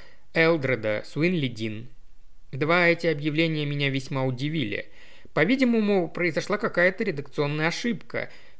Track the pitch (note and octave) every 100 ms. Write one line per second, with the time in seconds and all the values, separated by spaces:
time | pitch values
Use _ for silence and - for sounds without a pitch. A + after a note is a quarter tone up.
0 | - - - - E3 E3 C3+ B2 G#2+ G#2+
1 | - - E3 F#3 C3+ G#2+ A2 G#2+ A#2 -
2 | - - - - - C3 D3+ F3 F3 E3+
3 | E3+ D3+ D3+ D3 E3 D#3 D3 C#3+ C#3+ C3+
4 | C3 C3+ C3+ B2 C#3+ D#3+ A2+ G2+ - -
5 | - - - - E3 C4 B3+ A#3 G#3 G3+
6 | E3 - F3 D#3 - G3+ A3 - F3 F#3
7 | A3 C#3+ C#3 - C#3+ D3+ D#3+ - A#3+ A3+
8 | - - - - - -